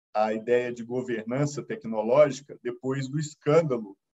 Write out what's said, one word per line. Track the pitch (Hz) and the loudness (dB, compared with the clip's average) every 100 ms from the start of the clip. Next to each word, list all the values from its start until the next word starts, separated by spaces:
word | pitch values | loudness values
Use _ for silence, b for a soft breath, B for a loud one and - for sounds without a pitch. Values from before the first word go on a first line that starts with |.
| _ | _
a | 107 107 | 0 0
ideia | 110 110 123 123 | 0 2 2 2
de | 117 | -6
governança | 117 123 120 113 107 127 147 120 | -6 -4 -2 -4 -2 -2 -2 -2
tecnológica | - 110 113 110 110 135 151 143 - - | -8 -8 -4 -2 4 6 6 2 -12 -10
depois | 123 120 131 135 131 | -8 -6 -4 -4 -4
do | 147 | -6
escândalo | 147 - 147 156 160 123 101 - _ | -6 -4 2 4 4 -2 -6 -14 _